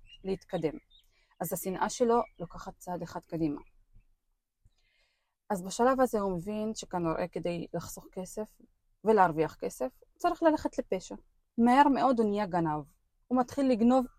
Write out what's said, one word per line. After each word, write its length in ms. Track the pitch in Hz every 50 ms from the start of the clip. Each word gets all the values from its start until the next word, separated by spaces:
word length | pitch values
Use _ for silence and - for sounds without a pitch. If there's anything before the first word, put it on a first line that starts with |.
| - - - - -
להתקדם. 500 | 190 190 - _ - - 170 151 147 151 147 - _ _ _ _ _ _ _ _ _ _ -
אז 140 | 180 160 190
השנאה 360 | 175 - 190 185 - - 214
שלו 320 | - - 247 226 226 240 - - _ -
לוקחת 340 | 175 - - - - 196 - _
צעד 240 | - 180 180 175
אחד 180 | 175 170 - 175
קדימה. 420 | - _ - 160 165 151 143 - - - _ _ _ _ - - - _ _ _ _ _ _ _ _ _ _ _ _ _ _ _ _ _ _ _ _ _ _ _ _ _ _ _ _ -
אז 140 | 208 180 175
בשלב 380 | 190 - - 233 262 269 254
הזה 180 | 262 247 - 214
הוא 180 | 202 196 185 170
מבין 360 | 165 208 214 214 214 220 214
שכנראה 520 | - - - - 175 170 165 160 - 180 175
כדי 400 | - 180 160 175 175 170 - - -
לחסוך 320 | 170 - - - - - -
כסף 340 | - 190 185 - - 214 214 - _ _ _ _ _ _ _ _ _ _ -
ולהרוויח 520 | 208 220 202 185 170 151 156 156 156 -
כסף, 360 | - - 190 - - 254 262 - _ _ _ _ -
צריך 260 | - 349 339 - 330
ללכת 340 | 311 302 311 - 294 - -
לפשע. 380 | - - - 185 - - 202 - _ _ _ _ _ _ _ -
מהר 300 | 233 240 247 277 285 294
מאוד 320 | 269 - - 262 262 226
הוא 100 | 226 208
נהיה 160 | 202 208 208
גנב. 380 | 180 170 175 165 156 151 151 143 - _ _ _ _ _ _ _ -
הוא 120 | 247 254
מתחיל 320 | 247 247 - 285 277 262
לגנוב 340 | 254 202 233 240 254 262 247 - -